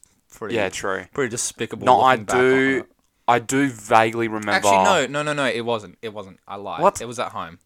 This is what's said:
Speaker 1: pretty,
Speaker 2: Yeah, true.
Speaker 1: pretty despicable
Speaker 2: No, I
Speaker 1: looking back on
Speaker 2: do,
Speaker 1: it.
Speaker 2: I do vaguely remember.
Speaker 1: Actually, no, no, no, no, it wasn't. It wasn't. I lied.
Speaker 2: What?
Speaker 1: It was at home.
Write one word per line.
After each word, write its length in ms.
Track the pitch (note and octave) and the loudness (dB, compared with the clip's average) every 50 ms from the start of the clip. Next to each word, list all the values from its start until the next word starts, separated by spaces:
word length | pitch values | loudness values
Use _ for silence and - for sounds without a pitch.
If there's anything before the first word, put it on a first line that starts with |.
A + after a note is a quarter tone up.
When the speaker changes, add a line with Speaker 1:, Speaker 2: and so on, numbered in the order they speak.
| _ _ _ _ _ _ | _ _ _ _ _ _
Speaker 1:
pretty, 240 | - - A2+ G2+ A2+ | -18 -12 -8 -4 -2
Speaker 2:
Yeah, 140 | A2 G2+ F#2+ | -2 -2 -2
true. 340 | - - - G2 F#2+ F#2 F#2 - | -4 -6 -6 -4 -4 -6 -6 -8
Speaker 1:
pretty 180 | - - C3 A#2 | -6 -4 -4 -4
despicable 540 | A#2 A#2 - - - - A#2 - A#2 A2+ A#2+ | -4 -6 -8 -8 -6 -8 -8 -8 -8 -2 2
Speaker 2:
No, 160 | B2+ B2+ F#2 | 4 4 6
I 120 | B2+ C3 | 6 4
Speaker 1:
looking 120 | C3 A2+ G#2 | 4 2 0
back 100 | - B2+ | -2 0
on 40 | B2+ | 2
Speaker 2:
do, 360 | B2+ C3 C3 C3+ C3 C3+ C3+ B2+ | 4 4 4 4 2 2 0 -2
Speaker 1:
it. 140 | - _ _ _ _ _ _ _ _ - | -4 _ _ _ _ _ _ _ _ 0
Speaker 2:
I 100 | A#2+ A#2+ | 0 0
do 280 | A#2 - C3+ C3+ C#3+ C3+ | 0 -2 -2 0 0 0
vaguely 600 | A#2+ A2 G#2+ A2 A#2+ A2+ A2+ A2+ A2+ A#2 A#2 A2 | -4 -6 -2 4 4 4 4 4 0 -2 -4 -4
remember. 240 | A2 G#2+ G#2+ G#2 | -4 -4 -2 -2
Speaker 1:
Actually, 320 | F#2+ G2 G2+ G2+ G2 F#2+ F#2 | 0 2 4 4 4 6 6
no, 220 | F#3+ F#3+ D#3+ C3 | 4 4 2 0
no, 160 | B2 C#3+ D3 | -2 -4 -4
no, 100 | D3 D3+ D3 | -4 -4 -4
no, 120 | D3 C#3 | -2 -2
it 180 | B2 G#2+ A#2 A2+ | -2 -2 -4 -2
wasn't. 340 | A#2 A#2 G#2+ G#2 F2 - _ | -4 -4 -4 -6 -10 -18 _
It 140 | - A2 G2+ | -14 -12 -12
wasn't. 260 | G#2+ F#2+ F#2+ F2 _ _ - | -12 -16 -16 -18 _ _ -16
I 80 | G2 | -14
lied. 240 | G2+ G2+ G2 E2+ - | -12 -10 -8 -4 2
Speaker 2:
What? 200 | D#3+ G3+ - - | 2 2 2 0
Speaker 1:
It 40 | A2+ | -8
was 120 | A#2+ A#2+ A#2+ | -10 -8 -8
at 140 | G#2+ F#2 | -8 -8
home. 260 | G2+ G#2 F2 E2 E2+ - _ | -8 -10 -12 -12 -14 -20 _